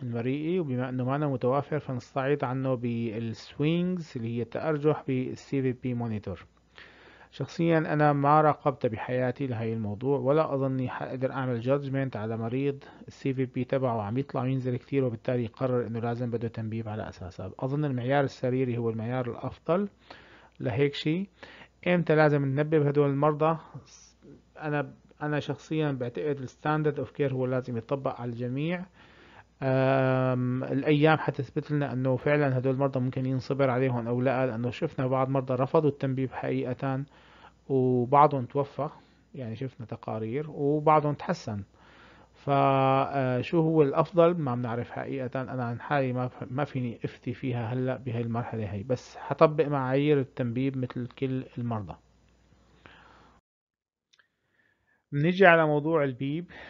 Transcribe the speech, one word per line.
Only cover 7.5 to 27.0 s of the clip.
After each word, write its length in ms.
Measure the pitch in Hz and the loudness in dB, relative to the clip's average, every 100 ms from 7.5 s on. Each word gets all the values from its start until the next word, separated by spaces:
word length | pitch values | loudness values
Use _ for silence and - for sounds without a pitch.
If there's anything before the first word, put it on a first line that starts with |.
| - 170 160 | 0 2 2
أنا 340 | 160 151 147 | 2 2 4
ما 280 | 143 143 151 | 4 4 6
راقبت 460 | 156 139 147 127 123 | 6 4 0 0 -2
بحياتي 600 | 107 - 127 127 - 139 | -2 -4 -2 -2 -2 -4
لهي 260 | 113 113 | -4 -4
الموضوع، 460 | 113 104 101 127 139 | -4 -4 -4 -2 0
ولا 360 | 123 151 156 | 2 2 2
أظني 340 | 135 135 131 127 | 0 -2 -2 -4
حقدر 440 | - - 131 131 | -6 -8 -4 -4
أعمل 280 | 135 127 117 | -2 -4 -2
جادجمنت 560 | 120 143 143 135 131 107 | 0 0 0 -2 -2 -4
على 200 | 110 113 | -6 -4
مريض 480 | 113 127 139 135 - - - | -4 -2 -2 -4 -10 -20 -20
السي 260 | - 139 | -6 -4
في 100 | 127 | -2
بي 200 | 127 131 | -2 -4
تبعه 380 | 120 139 127 117 | -2 0 0 0
عم 160 | 101 123 | -2 -2
يطلع 240 | 139 135 | -2 -2
وينزل 340 | 127 131 127 123 | -2 -2 -2 -4
كتير، 280 | - 139 | -2 0
وبالتالي 400 | 131 113 - 123 | 0 -2 -2 -2
يقرر 420 | 113 - 131 123 107 | -2 -2 0 0 -2
إنه 140 | 117 | -4
لازم 300 | 117 120 123 | -4 -2 -2
بده 180 | 113 117 | -2 -4
تنبيب 400 | 117 110 113 110 | -6 -6 -6 -6
على 200 | 107 95 | -6 -8
أساسها. 440 | - 90 - 90 - | -10 -12 -10 -12 -6
أظن 240 | 131 143 | -4 -2
المعيار 400 | 147 123 123 139 | -2 -2 0 2
السريري 540 | 135 - 127 127 127 117 | 0 -2 -2 0 0 0
هو 120 | 117 | -2
المعيار 400 | 110 113 127 120 | -2 -4 -4 -6
الأفضل 580 | 113 131 - - 180 208 - - - - - - - | -8 -10 -6 0 0 -2 -8 -20 -20 -20 -20 -20 -8
لهيك 340 | 131 113 143 | -4 0 0
شيء. 340 | 143 156 170 202 _ - - - _ 180 | 0 -2 -2 -4 _ -20 -20 -20 _ 0
إمتى 280 | 180 160 | 2 4
لازم 300 | 156 151 143 | 6 6 4
ننبب 420 | 139 135 151 160 143 | 2 0 2 4 4
هدول 240 | 143 143 | 4 2
المرضى؟ 480 | 139 151 147 156 160 - 131 - - - _ 143 - _ - | 4 2 2 2 0 -6 -18 -18 -20 -20 _ -20 -20 _ -10
أنا، 320 | 151 147 131 - - - | -4 -2 -4 -10 -20 -8
أنا 180 | 151 147 | -4 -2
شخصيا 520 | 139 135 - 156 151 | -4 -8 -4 -2 0
بعتقد 460 | 135 123 - 151 139 | -2 -4 -4 -4 -4
الستاندرد 580 | 123 - 151 156 151 | -8 -6 -2 0 0
اوف 120 | 139 | -2